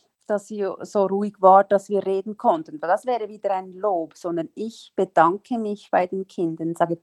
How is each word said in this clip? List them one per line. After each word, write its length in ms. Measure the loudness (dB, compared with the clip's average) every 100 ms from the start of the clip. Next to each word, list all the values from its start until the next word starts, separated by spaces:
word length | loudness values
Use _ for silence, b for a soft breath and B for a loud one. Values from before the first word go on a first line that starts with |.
| _ _ -6
dass 220 | -6 -6
ihr 260 | -6 -6 -8
so 240 | -4 0 0
ruhig 300 | 0 -4 4
wart, 300 | 8 8 6
dass 180 | 2 0
wir 160 | -4 -2
reden 320 | -4 -6 -4
konnten.“ 440 | 0 0 -2 -8
Weil 80 | -2
das 160 | -2 -2
wäre 220 | -4 -6
wieder 220 | -6 -4 -4
ein 180 | -6
Lob, 420 | -6 -2 -2 -4 -10
sondern 320 | -6 -6 -6 -8
ich 380 | -10 -12 -10 -6
bedanke 640 | 0 4 4 2 -6 -6
mich 320 | -6 -8 -4
bei 160 | -2 -2
den 200 | -6 -8
Kindern, 480 | -6 -4 -4 -6 -4
sage, 240 | -4 -4